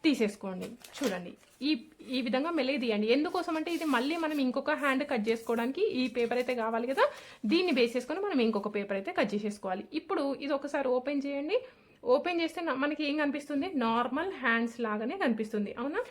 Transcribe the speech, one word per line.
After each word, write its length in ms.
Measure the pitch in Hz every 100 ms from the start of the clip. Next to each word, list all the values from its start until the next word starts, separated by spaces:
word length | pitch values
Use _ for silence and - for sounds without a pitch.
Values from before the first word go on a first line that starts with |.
తీసేసుకోండి. 600 | 330 269 214 - 196 185 190 233 - -
చూడండి, 360 | 262 185 175 - - _
ఈ, 80 | 269 302 - - 214
ఈ 120 | 254
విధంగా 300 | 240 254 311
మెల్లిగా 300 | 330 254 277
తీయండి. 260 | 240 208 214
ఎందుకోసం 500 | 262 330 359 339 320
అంటే 140 | 320
ఇది 120 | 330
మళ్ళీ 320 | 320 254 269 339
మనం 220 | 320 302
ఇంకొక 320 | 254 254 269
హ్యాండ్ 340 | 294 277 269 285
కట్ 180 | 254 208
చేసుకోవడానికి 540 | 226 - 233 240 269 415 254
ఈ 60 | 254
పేపర్ 300 | 240 233 240
అయితే 160 | 247
కావాలి 320 | 247 226 226 240
కదా, 180 | 269 571 - - - 214
దీన్ని 260 | 330 370
బేస్ 240 | 269 233 247
చేసుకొని 240 | 240 330
మనం 200 | 403 311
ఇంకొక 340 | 226 214 208
పేపర్ 220 | 208 202 196
అయితే 160 | 196
కట్ 220 | 349 226
చేసేసుకోవాలి. 500 | 208 208 208 190 185 -
ఇప్పుడు 420 | 311 330 381 277
ఇది 180 | 269 285
ఒకసారి 360 | 277 285 294 262
ఓపెన్ 340 | 254 254 285 277
చేయండి. 320 | 277 302 453 523 - - -
ఓపెన్ 360 | - 269 311 349
చేస్తే 200 | 330 339
న-, 180 | 330 254
మనకి 200 | 285 302
ఏం 120 | 302 302
కనిపిస్తుంది? 540 | 294 277 285 294 359
నార్మల్ 580 | 320 226 226 240 262 370
హ్యాండ్స్ 480 | 294 254 226 233 226
లాగానే 360 | 226 214 226 381
కనిపిస్తుంది, 580 | 320 214 214 208 202 -
అవునా? 240 | 262 370 508